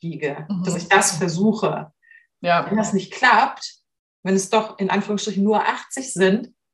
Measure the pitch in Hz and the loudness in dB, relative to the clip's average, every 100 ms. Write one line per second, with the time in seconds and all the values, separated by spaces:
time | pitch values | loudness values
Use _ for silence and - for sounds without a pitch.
0 | 170 147 147 147 - 190 180 175 - 196 | -10 -6 -6 -6 -6 -4 -2 -4 2 2
1 | 208 160 180 165 214 - 165 151 151 _ | 2 0 -2 2 0 2 -2 -4 -10 _
2 | _ - _ _ 175 170 151 208 208 196 | _ -20 _ _ 0 0 2 -2 0 -2
3 | 180 - 247 220 277 - - - _ _ | -4 2 4 6 2 -2 -16 -18 _ _
4 | _ _ 185 190 - 220 220 - 196 196 | _ _ 0 0 2 0 0 -4 -2 -2
5 | 208 202 214 185 202 208 - 254 - - | -2 -4 -2 0 2 2 0 -4 -6 -10
6 | 262 175 190 214 - _ _ | -6 2 2 2 -2 _ _